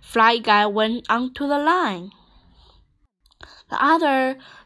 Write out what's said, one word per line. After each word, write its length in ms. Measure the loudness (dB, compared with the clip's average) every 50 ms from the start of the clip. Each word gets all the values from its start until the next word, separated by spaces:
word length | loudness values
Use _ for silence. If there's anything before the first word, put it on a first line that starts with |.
Fly 360 | _ -4 0 2 4 4 4
Guy 300 | 2 0 2 2 2 2
went 420 | 0 0 0 -2 -2 -2 -6 -4 -4
onto 380 | -4 -2 -2 -6 -8 -8 -4
the 100 | -2 -2
line. 540 | 0 0 0 0 0 -2 -4 -6 -8 -12 -16 _ _ _ _ _ -20 _ _ _ _ _ _ _ _ _ _ _ _ _ _ _ _ _ _ _ _ -20 -20 -20 -20 _ _
The 80 | -4
other 600 | -2 2 2 2 2 2 0 0 0 0 -2 -4 -8 -14 -20 -20 -20 -20